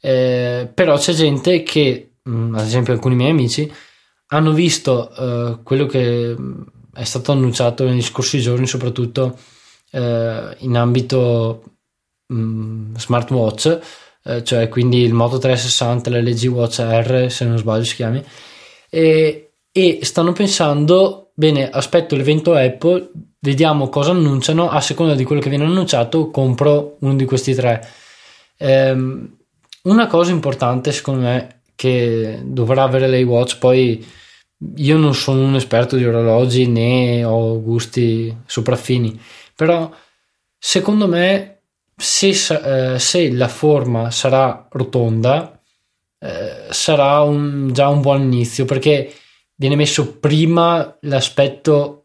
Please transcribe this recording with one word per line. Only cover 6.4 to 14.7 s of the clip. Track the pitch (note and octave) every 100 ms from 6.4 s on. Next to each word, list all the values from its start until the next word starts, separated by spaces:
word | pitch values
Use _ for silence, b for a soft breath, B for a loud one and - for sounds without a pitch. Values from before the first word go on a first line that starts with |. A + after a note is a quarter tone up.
| - - - _ -
è | -
stato | A#2 C3 A#2+
annunciato | C#3 C3 A#2 A#2+ A#2+
negli | C3 B2
scorsi | A#2 - - C#3
giorni, | A#2 B2 B2+
soprattutto, | B2+ B2 A#2+ A#2+ A#2+ B2+ B2 B B B B B
eh, | C3+ A#2+ A#2 A2+ A2 G#2+ -
in | B2+ A#2+
ambito, | A#2+ A#2+ A#2+ C3 A#2+ A#2 A2+ A2+ - _ _ _ _ _ _
mm, | B2 A2+ A2 A2 A2 G#2+ A2+
smartwatch, | - B2 A#2+ C3 A2 G#2+ D#3 E3 B B B B
eh, | - A#2+
cioè | A#2 A#2+
quindi | A#2